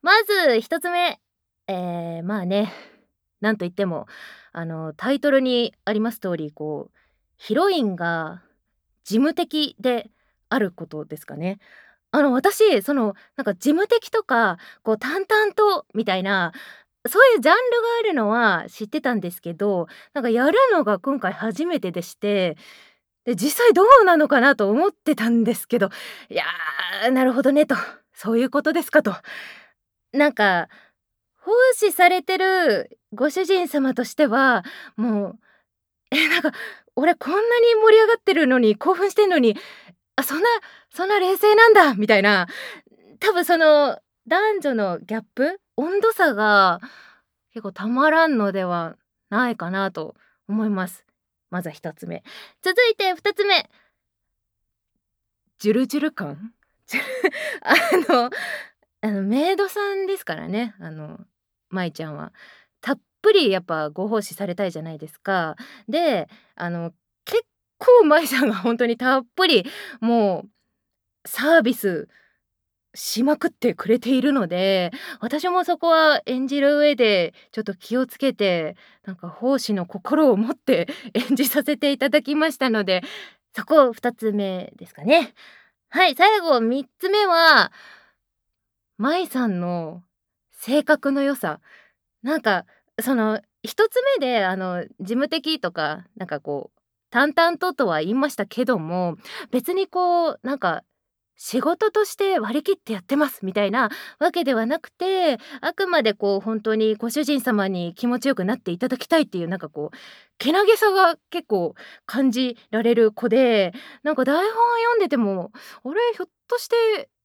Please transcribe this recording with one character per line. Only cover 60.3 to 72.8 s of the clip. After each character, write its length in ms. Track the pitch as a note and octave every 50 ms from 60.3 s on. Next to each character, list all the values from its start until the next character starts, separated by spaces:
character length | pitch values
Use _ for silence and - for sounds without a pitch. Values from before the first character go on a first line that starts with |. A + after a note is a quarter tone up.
| D#3+
ら 140 | D#3 D#3+
ね、 260 | E3 F#3+ A3 A#3+ A3+ G3+ G3
あ 100 | E3+ E3
の、 300 | D#3 D#3 D3+ D#3 D#3+ - F3+ _ _ _ _ _ _ _ _ _
舞 220 | F#3 F#3+ F3+ E3
ち 120 | D#3 - D#3+
ゃ 60 | D#3
ん 80 | D3
は。 160 | D3+ D#3 - _ _ - - - _ _ _ _ _
た 120 | - A#3 C4+
っ 60 | - _ _ _ _
ぷ 120 | - G#4 G#4
り 180 | G4 D4+ G#3
や 80 | F#3+ F#3
っ 40 | F3+
ぱ 280 | - E3 D#3 D3+ D3+
ご 160 | D3+ - F#3+
奉 140 | G#3 A3+ A3
仕 120 | G#3 - -
さ 140 | - G3+
れ 80 | F3+ F3+
た 100 | F#3+ G3+
い 60 | F#3
じ 80 | E3+ D#3+
ゃ 20 |
な 100 | D#3+ E3 D#3+
い 40 |
で 100 | D3 D#3
す 120 | D3+ - _
か。 360 | _ G3 G3 F#3 E3 D#3+ - - - - - - _
で、 400 | - A#3 D#4+ F4 D#4 A#3+ F3+ D3+ _ - _ _ _ _
あ 120 | - F3
の、 240 | F3 F3 E3+ E3+ E3 _ _ _ _ _ _ _
結 200 | - G4 A#4 - _ _ _ _ _ _
構 280 | _ - B4 B4 A#4+ G4
舞 200 | D4+ D4 D#4+ D#4+
さ 160 | - C4+ B3+
ん 80 | C#4+ A#3
が 60 | G#3+
本 220 | F#3 F3+ A#3 A#3
当 80 | A#3 B3
に 100 | A#3+ A#3
た 220 | A#3 B3+ B3+ C4+ C4+
っ 60 | A#3+ _ _
ぷ 120 | - F#4+
り、 160 | E4 D4+ G3 F3+ C4+ - - - - C#4+ -
も 460 | A3 A#3 A#3 A#3 G#3+ G3 F3+ D3+ -
う、 840 | G#3 _ _ _ _ _ _ _ _ _ _ _ _ _ _ _ -
サ 300 | - - B3 D4+ E4+ E4
ー 20 |
ビ 140 | A3+ A#3+ A#3
ス 340 | - - G3 F3 D3+ D3 _ _ _ _ _ _ _ _ _ _ _ _ _ _ _